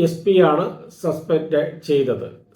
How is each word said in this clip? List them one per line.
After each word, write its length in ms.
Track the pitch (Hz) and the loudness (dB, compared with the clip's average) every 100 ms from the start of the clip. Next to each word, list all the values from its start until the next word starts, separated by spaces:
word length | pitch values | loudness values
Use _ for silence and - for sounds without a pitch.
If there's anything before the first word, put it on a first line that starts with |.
| 165 | -2
എസ് 160 | - | 0
പി 120 | 202 190 165 | 2 4 4
ആണ് 140 | 151 190 - - - | 4 -2 -8 -18 -8
സസ്പെൻഡ് 600 | 170 143 - 156 - 147 147 - - | -6 -6 -2 -4 0 -2 -2 -8 -2
ചെയ്തത്. 400 | 143 123 104 - - _ | 0 0 -4 -8 -16 _